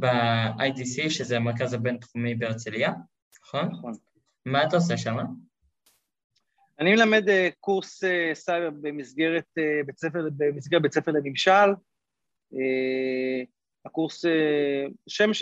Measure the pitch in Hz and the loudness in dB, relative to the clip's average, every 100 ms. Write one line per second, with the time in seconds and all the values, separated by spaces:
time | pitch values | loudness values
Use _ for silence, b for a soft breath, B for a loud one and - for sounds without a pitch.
0 | 127 120 117 113 110 110 135 131 127 123 | 0 2 2 2 0 -2 -4 -2 -6 -4
1 | 156 151 120 120 117 117 123 123 123 120 | -2 -2 -2 -2 0 -2 -2 -2 -2 -4
2 | - 117 120 117 117 113 110 110 151 - | -8 -6 -4 -2 -4 -6 -6 -2 -2 -2
3 | - _ _ _ - 139 170 - 120 107 | -12 _ _ _ -8 -4 -4 -6 -12 -14
4 | _ _ _ _ 131 139 147 175 170 117 | _ _ _ _ -2 0 2 2 2 0
5 | 113 113 - - - _ _ _ _ _ | -2 -4 -4 -10 -18 _ _ _ _ _
6 | _ _ _ _ _ _ _ - 165 220 | _ _ _ _ _ _ _ -2 4 6
7 | 220 214 202 196 180 - - 196 - - | 6 4 4 4 2 -2 -2 -2 -4 -4
8 | 185 180 165 151 - 170 170 147 147 147 | 0 0 0 -4 -2 -2 -2 -6 -8 -8
9 | 123 131 160 165 - - 156 151 139 - | -8 -2 0 0 -4 -4 -2 -2 -4 -6
10 | 160 170 156 143 147 143 135 170 147 156 | -6 -4 -6 -2 -2 -2 0 2 2 0
11 | 156 151 143 131 185 196 202 196 _ _ | 0 0 -2 0 4 6 6 2 _ _
12 | _ _ _ _ _ 131 131 131 131 131 | _ _ _ _ _ -4 -2 0 0 -2
13 | 131 127 131 131 127 _ _ _ - - | -2 -2 -2 -4 -8 _ _ _ -8 -4
14 | 160 - 170 160 156 147 143 139 139 - | -4 -2 0 2 2 2 0 -2 -4 -10
15 | - - 214 214 | -8 0 2 2